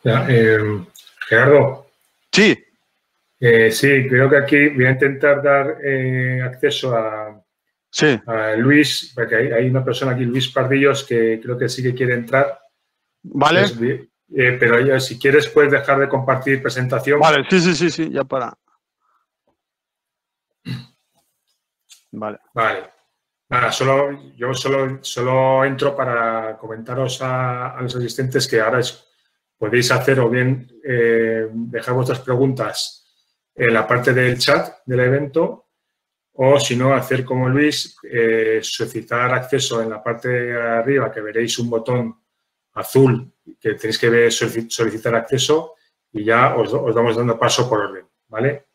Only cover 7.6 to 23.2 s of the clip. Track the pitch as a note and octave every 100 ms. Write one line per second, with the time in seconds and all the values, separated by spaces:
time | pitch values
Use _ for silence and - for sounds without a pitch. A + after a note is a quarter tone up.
7.6 | _ _ _ - D3+ A2+ - A2 A2 A2
8.6 | C3 D3 C#3+ - - A#2+ A2+ A2+ B2 A#2
9.6 | B2+ B2+ B2 A2+ C3+ B2+ A#2+ C3 C3 C3+
10.6 | B2+ C3+ C#3+ C3+ - A#2 A2+ A2+ B2 B2
11.6 | B2+ C3 B2+ B2 B2+ A#2+ A#2 C3+ C#3 -
12.6 | _ _ _ _ _ _ - C#3+ C#3+ F3
13.6 | G3+ A#2 A#2+ C3 - _ _ C3 B2+ B2
14.6 | A#2+ A#2 C3+ C3 - - C#3 D3 D3 D3+
15.6 | C#3+ C3+ - C#3 C3+ C3+ B2+ B2+ C#3 C3+
16.6 | C3+ B2+ B2 B2+ C#3 D3 D#3+ D3 B2+ F#3
17.6 | F3 D3+ E3+ E3 D#3+ C#3 C3+ C#3 A#2 -
18.6 | _ _ _ _ _ _ _ _ _ _
19.6 | _ _ _ _ _ _ _ _ _ _
20.6 | - B2+ - _ _ _ _ _ _ _
21.6 | _ _ _ - _ G#2+ G#2+ G#2 _ A#2+
22.6 | A2 F#2+ F#2 _ _ _